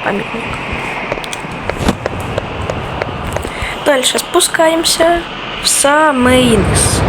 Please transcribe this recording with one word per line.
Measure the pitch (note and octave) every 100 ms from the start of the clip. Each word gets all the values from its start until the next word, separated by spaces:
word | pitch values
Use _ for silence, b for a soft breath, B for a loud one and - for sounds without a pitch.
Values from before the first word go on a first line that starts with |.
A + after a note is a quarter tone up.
пам'ятник. | - G3+ - A3+ A3+ - - - - - - - - - - - - - - - - - - - - - - - - - - - - - B B B B -
Дальше | C4+ B3+ -
спускаємося | - F4 F4+ - D#4+ E4 E4 - E4 E4+ E4+ - - -
в | -
самий | - C#4 D4 D#4 C4 B3 B3+ B3 A3
низ. | F#3 - - -